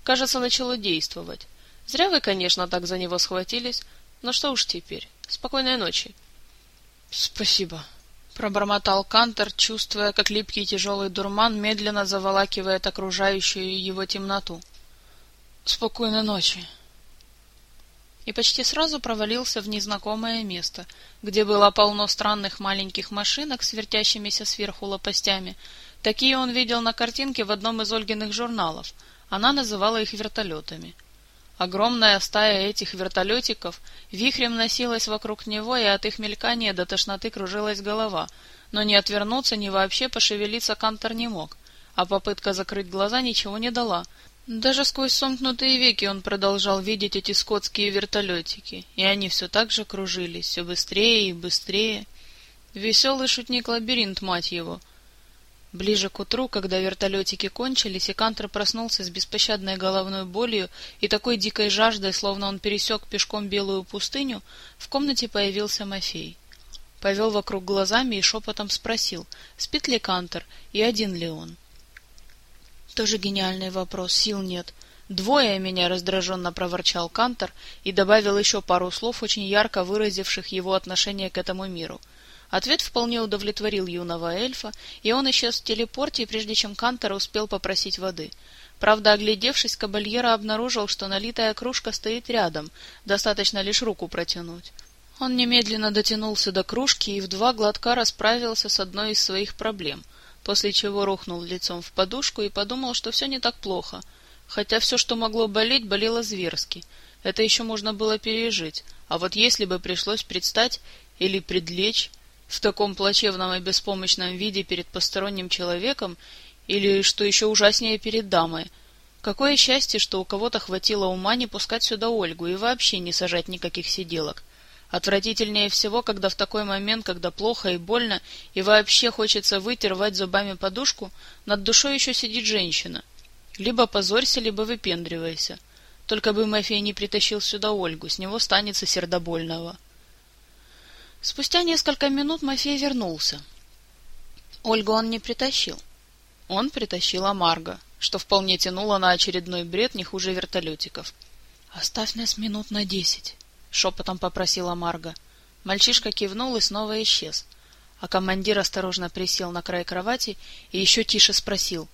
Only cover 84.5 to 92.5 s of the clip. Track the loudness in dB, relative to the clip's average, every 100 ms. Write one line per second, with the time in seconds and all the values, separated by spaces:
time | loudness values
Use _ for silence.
84.5 | -4 -10 -12 -16 -4 2 2 4 2 2
85.5 | -2 -2 -2 -2 0 -2 -2 -4 -4 -2
86.5 | 0 0 0 -2 0 -2 -2 -2 -2 -2
87.5 | -2 -2 -2 -2 -2 -4 -6 -10 -12 -20
88.5 | -20 -20 2 6 6 8 6 4 2 2
89.5 | 2 0 -2 -2 -2 -2 0 4 2 2
90.5 | -2 0 0 -2 -2 -2 -4 -4 0 0
91.5 | 0 -4 -4 -4 -4 -4 -4 -2 0 0